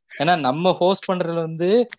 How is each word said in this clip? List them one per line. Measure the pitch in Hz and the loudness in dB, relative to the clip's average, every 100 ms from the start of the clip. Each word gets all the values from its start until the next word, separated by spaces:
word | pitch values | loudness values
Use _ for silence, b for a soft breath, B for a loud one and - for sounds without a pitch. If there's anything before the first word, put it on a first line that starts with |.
| _ - | _ -2
ஏன்னா | 151 180 | 0 2
நம்ம | 131 147 180 175 | 0 0 0 2
ஹோஸ்ட் | 180 196 - | 0 0 -2
பண்றதுல | 180 170 | -2 -2
வந்து | 170 160 160 175 226 240 | -4 -4 -2 2 2 0